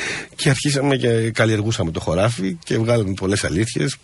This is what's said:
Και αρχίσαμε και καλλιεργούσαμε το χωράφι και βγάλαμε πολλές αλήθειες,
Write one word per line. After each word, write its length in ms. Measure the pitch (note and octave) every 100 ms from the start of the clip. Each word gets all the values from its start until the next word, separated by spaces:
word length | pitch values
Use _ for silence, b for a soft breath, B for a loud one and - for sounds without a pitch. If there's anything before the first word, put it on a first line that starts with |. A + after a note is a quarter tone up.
| B B B -
Και 140 | D3
αρχίσαμε 480 | C3 D3 C#3 C#3 C3
και 340 | B2 A2+ A2+
καλλιεργούσαμε 600 | - A2+ G#2+ G#2+ A2+ E2
το 80 | E2+
χωράφι 580 | E2+ E2 A2 A#2 F#2+ D#3+
και 140 | - A#2
βγάλαμε 360 | A2+ A#2+ G2
πολλές 300 | F#2+ F#2+ G2+
αλήθειες, 520 | C#2+ D#2 A#2 - C#3+ -